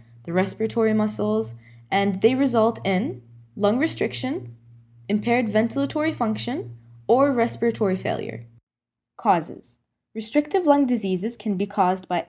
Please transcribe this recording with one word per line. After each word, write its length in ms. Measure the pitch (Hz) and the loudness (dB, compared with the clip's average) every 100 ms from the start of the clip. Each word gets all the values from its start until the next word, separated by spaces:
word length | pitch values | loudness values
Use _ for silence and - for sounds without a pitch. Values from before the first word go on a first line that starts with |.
| - - - | -18 -16 -4
the 60 | |
respiratory 640 | 175 190 - 220 233 220 | 0 0 -2 -4 0 2
muscles, 640 | 214 214 214 208 214 220 - - - - | 2 0 0 0 0 -2 -8 -16 -20 -4
and 300 | 196 202 185 | 0 0 2
they 120 | 233 | 2
result 460 | 262 277 233 220 - 190 | 4 2 4 2 2 0
in 360 | 185 262 392 - - - - | 0 -2 -6 -14 -20 -16 -2
lung 200 | 202 240 | 0 2
restriction, 800 | 320 - 240 - 254 330 - - - - _ - - | 0 0 -2 -2 -4 -6 -8 -16 -20 -20 _ -14 -4
impaired 380 | 208 226 240 220 | -2 2 0 2
ventilatory 680 | 208 233 277 277 302 311 302 | 2 0 0 -2 -2 -2 -2
function, 640 | 220 214 - 285 427 - - - - | -2 -2 -4 -4 -8 -14 -20 -8 2
or 260 | 247 285 | 4 4
respiratory 640 | 240 240 240 233 226 208 190 | 4 0 0 -2 0 0 0
failure. 480 | - 80 50 117 - _ _ _ _ _ _ - | -2 -4 -6 -10 -14 _ _ _ _ _ _ -4
Causes. 640 | 220 175 165 - - - _ _ _ 220 | 2 2 0 -8 -14 -16 _ _ _ -8
Restrictive 500 | 220 294 294 392 339 | -2 0 2 2 4
lung 200 | 285 262 | 4 4
diseases 500 | 240 196 185 208 - | 0 0 0 -2 -4
can 220 | 214 190 | -2 -2
be 100 | 196 | -2
caused 400 | - 185 185 - | 0 2 0 -2
by 180 | 175 | -4